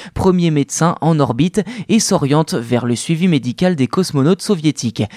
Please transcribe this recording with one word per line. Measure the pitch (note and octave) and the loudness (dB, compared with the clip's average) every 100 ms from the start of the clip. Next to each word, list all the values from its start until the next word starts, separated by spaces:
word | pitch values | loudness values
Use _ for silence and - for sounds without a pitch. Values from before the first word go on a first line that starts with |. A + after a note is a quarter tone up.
| - | -12
premier | - F#3+ F3+ E3+ | -2 2 2 2
médecin | D3+ C#3 - E3 - | 2 0 0 -2 0
en | D#3 D#3+ | 2 2
orbite, | B2+ A#2+ F3 G#3+ G3 A#3+ - | 2 2 0 0 -4 -6 0
et | A3 | 0
s'oriente | - F3 C#3 D3 D#3 | 2 0 2 0 0
vers | D#3+ A#2 A#2+ A#2+ | -4 -2 -2 0
le | A#2 | -4
suivi | - D#3+ F#3 | -2 0 2
médical | D3+ A#2+ A2+ F#3 E3+ | 0 -2 -2 0 0
des | B2+ | 0
cosmonautes | - F3+ D3 C#3 G3 | -2 -2 0 2 2
soviétiques. | - F#3 D3+ - A#2+ - G#2 | 0 0 0 0 -4 -4 -6